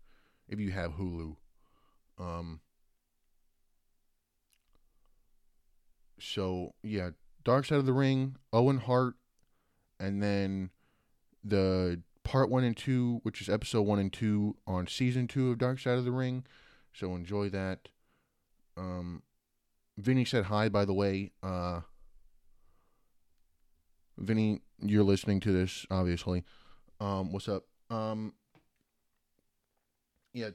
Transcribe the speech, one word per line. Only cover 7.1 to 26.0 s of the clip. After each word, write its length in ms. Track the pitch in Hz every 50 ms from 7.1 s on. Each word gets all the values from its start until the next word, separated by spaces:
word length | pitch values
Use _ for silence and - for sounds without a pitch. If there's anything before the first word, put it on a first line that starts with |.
| 76 - - - - - -
Dark 220 | 120 123 139 135
Side 140 | - 156 143
of 60 | 135
the 80 | 131 127
Ring, 420 | 135 139 135 135 131 131 135 135 - _ - -
Owen 240 | 117 123 139 139
Hart, 380 | 127 107 127 123 127 127 123 - _ _ _ _ _ _ _ _ _ _ _ _ _ _ _ _ -
and 220 | 95 98 98 98
then 480 | 104 101 101 98 98 95 98 95 95 92 - _ _ _ _ _ _ _ _ _ _ _ _ _ -
the 580 | 104 104 98 95 95 92 92 92 87 87 85 - _ _ _ -
part 260 | - - 131 131 -
one 140 | 127 127 127
and 140 | 120 113
two, 420 | - - 131 131 127 123 120 120 113 -
which 180 | 110 - -
is 80 | 95 92
episode 320 | 98 107 - - - 110
one 180 | 101 101 104 101
and 140 | 98 95 -
two 420 | - 113 107 104 104 104 104 - - -
on 200 | - 92 90 90
season 400 | - - - 131 123 123 127 123
two 240 | 117 - 139 127 127
of 60 | 123
Dark 220 | 117 123 127 131 131
Side 180 | - 127 123
of 80 | 127 123
the 60 | 123
Ring. 340 | 123 131 131 127 127 127 131 - - - - - - - _ _ -
So 220 | - 98 92 92
enjoy 340 | 90 85 87 104 101 101 101
that. 400 | 95 95 95 95 92 - - - _ _ _ _ _ _ _ _ _ _ _ _ _ _ _ _ -
Um, 460 | 90 92 92 90 90 87 87 87 - - _ _ _ _ _ _ _ _ _ _ _ _ _ - -
Vinny 240 | 98 127 131 131 120
said 200 | - 135 117 95
hi, 220 | 92 104 104 110
by 160 | 110 101 101 101
the 80 | 98 95
way. 380 | 98 101 98 98 95 101 - _ - -
Uh, 380 | 95 92 90 87 90 87 85 82 - - - - - - - - - _ _ _ - - - - - _ _ _ _ _ _ _ _ _ _ _ _ _ _ _ _ _ _ _ _ _ _ _ _ _ _ _ _ -
Vinny, 440 | - 98 101 110 110 110 107 104 - - - _ -
you're 240 | - 104 104 104 104
listening 360 | 98 98 98 - 110 101 95
to 100 | - 107
this, 340 | 95 92 92 92 - - - -
obviously. 520 | 95 92